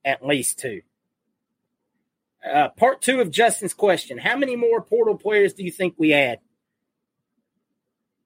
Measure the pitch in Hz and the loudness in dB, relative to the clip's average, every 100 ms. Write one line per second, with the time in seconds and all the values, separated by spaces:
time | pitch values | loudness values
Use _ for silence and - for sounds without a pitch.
0 | 139 135 131 147 120 - 131 101 - _ | -6 -6 -4 -4 -4 -8 -10 -12 -16 _
1 | _ _ _ _ _ _ _ _ _ _ | _ _ _ _ _ _ _ _ _ _
2 | _ _ _ _ - 143 143 - 247 269 | _ _ _ _ -4 0 0 2 0 0
3 | - 262 196 165 226 - 190 - 208 170 | -2 0 0 2 2 0 -8 -2 0 0
4 | - 120 170 254 269 240 233 226 - 233 | -2 -8 -4 0 0 2 0 0 0 0
5 | 220 208 202 208 202 - 185 - 185 - | 2 0 0 2 2 0 -10 -4 -4 0
6 | 156 147 131 113 _ _ _ _ _ _ | 2 4 2 -4 _ _ _ _ _ _
7 | _ _ _ _ _ _ _ _ _ _ | _ _ _ _ _ _ _ _ _ _
8 | _ _ | _ _